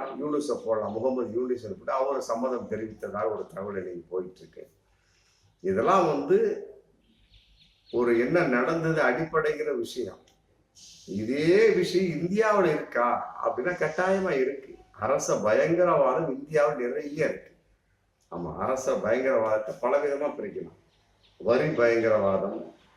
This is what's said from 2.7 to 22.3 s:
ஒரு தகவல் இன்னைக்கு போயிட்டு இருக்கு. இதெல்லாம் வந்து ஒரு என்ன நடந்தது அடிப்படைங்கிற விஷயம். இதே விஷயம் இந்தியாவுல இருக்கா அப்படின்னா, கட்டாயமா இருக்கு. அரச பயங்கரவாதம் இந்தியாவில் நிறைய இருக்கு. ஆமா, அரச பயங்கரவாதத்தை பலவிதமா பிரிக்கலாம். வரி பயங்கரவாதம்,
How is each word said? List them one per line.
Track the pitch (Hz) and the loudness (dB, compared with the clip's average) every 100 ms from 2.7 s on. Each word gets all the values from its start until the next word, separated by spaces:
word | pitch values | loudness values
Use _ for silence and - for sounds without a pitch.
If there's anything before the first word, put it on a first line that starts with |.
| 107 110 - 101 101 110 | -8 -8 -10 -8 -4 -4
ஒரு | 101 95 | -4 -8
தகவல் | 95 101 98 | -10 -8 -8
இன்னைக்கு | 90 87 - | -8 -12 -8
போயிட்டு | 92 92 - | -8 -8 -14
இருக்கு. | 80 - - _ _ _ _ _ _ _ _ _ | -20 -20 -20 _ _ _ _ _ _ _ _ _
இதெல்லாம் | 185 190 175 190 165 | -2 0 4 4 4
வந்து | 139 - 196 220 - - - _ _ _ _ _ - _ _ _ _ - | 0 2 4 2 -2 -10 -18 _ _ _ _ _ -20 _ _ _ _ -6
ஒரு | 117 120 117 | 0 2 2
என்ன | 135 170 | 2 2
நடந்தது | 123 123 143 165 160 156 | 2 2 0 0 0 2
அடிப்படைங்கிற | 127 165 160 160 151 147 143 127 | 2 0 0 0 0 -2 -4 -4
விஷயம். | 113 127 98 - _ _ _ _ _ - - - | -6 -8 -10 -12 _ _ _ _ _ -20 -20 -20
இதே | - 98 110 139 165 196 226 | -10 -6 -4 2 4 6 6
விஷயம் | 180 165 175 180 147 | 4 2 2 0 0
இந்தியாவுல | 175 208 220 208 | 0 2 4 4
இருக்கா | 170 151 - 120 120 - - - | 2 0 -2 0 2 0 -4 -4
அப்படின்னா, | 117 - 180 | -4 -2 -2
கட்டாயமா | 175 156 - 185 196 185 | -2 -2 0 0 2 0
இருக்கு. | 139 131 - - - - | 0 0 -4 -12 -20 -20
அரச | - 110 139 - | -4 0 0 0
பயங்கரவாதம் | 104 104 113 160 170 175 151 131 123 - | 0 2 4 4 4 4 4 4 2 -2
இந்தியாவில் | 131 - 151 151 131 120 | -6 0 2 2 2 -4
நிறைய | 143 147 151 | -4 -4 -2
இருக்கு. | 139 - - _ _ _ _ _ _ _ _ | -2 -2 -14 _ _ _ _ _ _ _ _
ஆமா, | 85 85 85 | -10 -8 -4
அரச | 104 131 - | -2 -2 -2
பயங்கரவாதத்தை | 104 104 127 131 120 110 107 - - | 0 0 0 2 2 2 0 -2 -4
பலவிதமா | 123 143 147 139 147 | 0 0 0 -2 -4
பிரிக்கலாம். | - 104 90 - - _ _ _ _ _ - | -6 -10 -10 -14 -18 _ _ _ _ _ -4
வரி | 98 127 151 | 0 2 2
பயங்கரவாதம், | 117 117 117 113 107 98 | 2 4 4 4 4 2